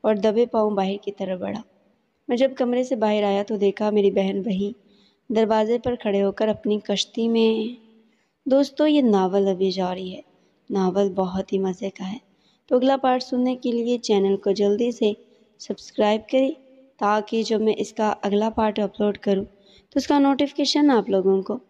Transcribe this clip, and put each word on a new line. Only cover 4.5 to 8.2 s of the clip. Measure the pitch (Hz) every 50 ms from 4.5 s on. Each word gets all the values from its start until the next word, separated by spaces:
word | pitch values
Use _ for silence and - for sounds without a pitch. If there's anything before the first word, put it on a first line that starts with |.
| 190 185 202 202 226 _ _ _ _ _ _ _ _ _ _ _ 214
دروازے | 214 226 208 220 220 220 214 233 240
پر | 233 254 240
کھڑے | 240 - 214 196 196 196
ہو | 196
کر | 196 - 220
اپنی | 214 208 214 - 208 208 208 202
کشتی | - 202 190 - - _ - 226
میں۔ | 233 226 226 226 220 220 220 214 233 247 - _ _ _ _ _ _ _ _